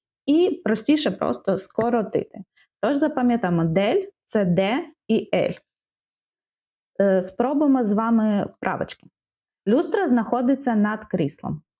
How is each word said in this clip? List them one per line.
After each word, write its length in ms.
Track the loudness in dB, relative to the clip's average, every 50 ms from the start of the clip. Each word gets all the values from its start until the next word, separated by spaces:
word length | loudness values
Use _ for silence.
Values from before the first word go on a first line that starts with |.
| _ _ _ _ _
і 360 | 2 2 4 4 2 0 -2 -2
простіше 460 | -2 -2 -2 2 0 0 2 2 -2
просто 480 | -2 -2 -2 -4 -4 -4 -2 -4 -4 -4
скоротити. 800 | -4 -6 _ -2 -2 0 0 -2 -2 -2 -2 -4 -4 -4 -12 -20 -20 -20 _ _ _ _ _ _
Тож 160 | -2 -2 0
запам'ятаємо, 680 | 0 0 0 0 0 0 0 0 0 0 0 0 2 2
"дель", 380 | 2 2 2 2 2 0 0 -2 -4 -12 _ _
Це 200 | -4 -2 0 0
де 420 | 2 2 2 2 0 0 -2 -4 -8 -14 _ _ 0
і 200 | 0 0 0 0 -2
ель. 200 | -2 0 -2 -4 -8 _ _ _ _ _ _ _ _ _ _ _ _ _ _ _ _ _ _ _ _ _ _ _ _ _ _ _ -2
Е, 220 | 0 2 2 0 0
спробуємо 640 | -4 -4 -4 -2 0 0 2 2 4 2 2 2
з 80 | 0 0
вами 540 | 0 0 2 2 2 2 2 0 0 -2 -4 -8
вправочки. 500 | _ -6 -4 -4 -4 -6 -8 -8 -16 -20 -20 _ _ _ _ _ _ _ _ _ _ _ 0
Люстра 400 | 2 2 2 0 0 0 2 2
знаходиться 680 | 2 2 2 0 -2 0 2 0 0 0 0 -2 0
над 300 | 2 2 0 -2 -4 -8
кріслом. 580 | -6 -4 -2 -2 -4 -4 -8 -10 -10 -10 -10 -12 _ _ _